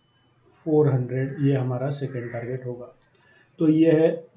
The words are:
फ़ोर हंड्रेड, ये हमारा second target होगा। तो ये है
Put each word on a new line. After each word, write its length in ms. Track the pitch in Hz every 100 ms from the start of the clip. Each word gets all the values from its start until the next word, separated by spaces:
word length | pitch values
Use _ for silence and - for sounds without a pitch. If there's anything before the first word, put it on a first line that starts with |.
| _ _ _ _ _ _ 160
फ़ोर 220 | 151 139
हंड्रेड, 480 | 127 120 127 135 151
ये 140 | 139 131
हमारा 340 | 123 127 131
second 420 | 143 131 123 120
target 340 | 117 113 127 123
होगा। 300 | 117 - _ _ _ _ _ _ -
तो 100 | 160
ये 220 | 160 165
है 360 | 156 165 165 -